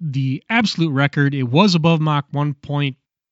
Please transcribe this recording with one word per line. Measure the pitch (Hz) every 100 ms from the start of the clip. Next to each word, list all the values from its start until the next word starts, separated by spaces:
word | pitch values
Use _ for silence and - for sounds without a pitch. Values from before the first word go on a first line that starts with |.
the | 165 139 135 127 -
absolute | 226 214 - 165
record. | 135 139 - 139
It | 139
was | 123 139 208
above | 175 160 165
Mach | 156 147 -
one | 143 147
point | 143 - 143 143 131 _ _ _